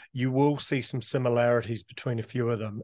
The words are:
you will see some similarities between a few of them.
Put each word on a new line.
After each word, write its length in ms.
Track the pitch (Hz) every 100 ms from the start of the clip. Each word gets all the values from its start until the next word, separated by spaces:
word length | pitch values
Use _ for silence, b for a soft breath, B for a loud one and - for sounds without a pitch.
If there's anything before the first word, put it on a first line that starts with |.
| B
you 180 | 127 127
will 240 | 131 143 143
see 240 | - 139
some 220 | 113 131
similarities 800 | - 135 123 120 120 120 107 113
between 360 | - - - 117
a 40 |
few 260 | 110 127 117
of 120 | 113
them. 200 | 107 104